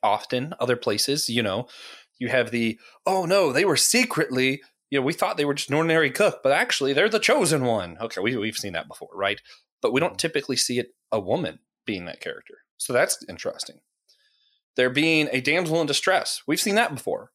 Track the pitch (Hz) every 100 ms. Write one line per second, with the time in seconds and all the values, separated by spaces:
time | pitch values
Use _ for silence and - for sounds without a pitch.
0 | 107 107 - 127 143 - 123 123 - 104
1 | - 139 - 117 107 98 127 - - -
2 | - _ 123 127 113 120 113 110 - _
3 | - 190 170 196 165 127 196 135 - 240
4 | 247 156 151 127 131 131 - _ _ 139
5 | 131 139 196 156 143 143 - 143 160 160
6 | 147 131 202 - 135 147 190 - 139 139
7 | 214 214 - 285 175 151 127 110 87 82
8 | 113 - 104 127 107 - 101 82 - -
9 | - 95 98 104 - - _ _ - 127
10 | 156 - 160 151 - 123 - 123 123 _
11 | _ 110 92 147 117 - _ _ - 98
12 | 87 - - - - - _ _ - 123
13 | 185 - - 92 - - - - _ _
14 | _ _ _ _ _ _ _ - 127 127
15 | 160 156 147 131 135 160 170 160 151 135
16 | - 185 - - - 151 214 202 233 143
17 | - - 101